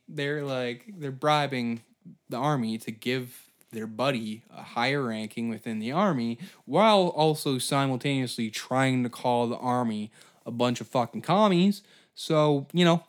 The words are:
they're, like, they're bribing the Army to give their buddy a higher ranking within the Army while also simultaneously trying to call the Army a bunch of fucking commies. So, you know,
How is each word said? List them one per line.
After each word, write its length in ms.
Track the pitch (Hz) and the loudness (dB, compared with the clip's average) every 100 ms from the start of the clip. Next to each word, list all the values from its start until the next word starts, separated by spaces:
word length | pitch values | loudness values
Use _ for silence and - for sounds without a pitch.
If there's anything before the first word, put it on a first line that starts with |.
| - | -14
they're, 380 | 156 143 147 | -6 -4 -4
like, 400 | 143 131 123 120 - 196 | -4 -4 -4 -6 -12 -12
they're 120 | 143 | -10
bribing 720 | 131 151 151 143 131 117 117 - _ - - _ | -2 2 2 2 -2 -2 -4 -10 _ -20 -20 _
the 80 | 120 | -2
Army 400 | 139 147 113 110 | 0 0 -2 -4
to 140 | - | -8
give 580 | 113 120 131 123 - - _ _ | -8 -4 -4 -6 -14 -20 _ _
their 160 | 113 110 | -10 -10
buddy 560 | 110 131 127 110 110 - | -2 -2 -2 -4 -10 -14
a 120 | - | -20
higher 400 | - 120 123 143 | -10 -2 0 0
ranking 480 | 123 110 107 120 117 | -2 -4 -6 -6 -6
within 280 | 107 117 110 | -6 -6 -6
the 140 | 110 | -4
Army 460 | 151 202 143 117 117 190 - | 0 2 2 -2 -6 -10 -18
while 440 | - 147 220 208 175 | -4 2 6 6 4
also 500 | 151 156 151 147 131 | 2 2 2 0 -2
simultaneously 920 | - 143 135 127 143 139 123 - 113 | 0 0 0 0 0 0 -2 -4 -6
trying 520 | - - 127 131 127 | -6 -2 2 2 2
to 80 | 120 | 0
call 360 | - 113 120 120 | -2 0 0 0
the 120 | 117 | -2
Army 520 | 123 123 120 107 107 - - _ - | -2 0 0 -2 -6 -12 -20 _ -12
a 40 | |
bunch 300 | 117 123 123 | 0 0 0
of 80 | 113 | -2
fucking 320 | 131 117 - | -2 -2 -4
commies. 640 | - 185 214 175 190 202 - _ _ | 0 4 6 6 4 2 -6 _ _
So, 520 | - - 156 151 143 135 | -14 0 2 4 2 0
you 120 | 170 | 2
know, 200 | 175 170 | 4 4